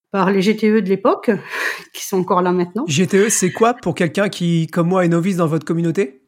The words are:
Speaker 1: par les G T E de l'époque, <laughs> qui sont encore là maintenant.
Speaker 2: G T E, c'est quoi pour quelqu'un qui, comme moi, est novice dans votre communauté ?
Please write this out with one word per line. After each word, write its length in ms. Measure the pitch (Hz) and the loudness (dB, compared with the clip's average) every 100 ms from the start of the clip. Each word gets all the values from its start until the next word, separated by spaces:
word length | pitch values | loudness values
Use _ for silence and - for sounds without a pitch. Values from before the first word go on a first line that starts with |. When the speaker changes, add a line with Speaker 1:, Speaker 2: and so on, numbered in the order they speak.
| _ | _
Speaker 1:
par 220 | 196 185 | 0 2
les 100 | 196 | 2
G 140 | 190 220 | 2 2
T 100 | 214 | 2
E 140 | 220 | 2
de 80 | 185 | 2
l'époque, 400 | 190 247 403 - 185 - - | 0 2 0 0 -2 -4 -8
<laughs> 320 | - - - | -8 -8 -14
qui 100 | - | -14
sont 140 | - 190 | -4 -2
encore 240 | 175 180 | 0 0
là 100 | 180 | 2
maintenant. 340 | 180 175 214 233 | 0 -2 -4 -2
Speaker 2:
G 180 | 143 180 | 0 2
T 140 | 196 | 2
E, 100 | 220 | 2
c'est 220 | - 185 | 0 -2
quoi 240 | - 226 247 | 2 0 0
pour 180 | 180 | -4
quelqu'un 360 | - 175 196 202 | -2 -2 0 -4
qui, 360 | - 175 170 160 | -2 0 0 0
comme 220 | 175 170 | 0 0
moi, 180 | 190 175 | 2 2
est 40 | |
novice 280 | 170 185 180 | 2 0 0
dans 80 | 160 | 0
votre 200 | 160 - | 0 -2
communauté ? 580 | 170 170 170 233 - | -2 -2 -2 -4 -6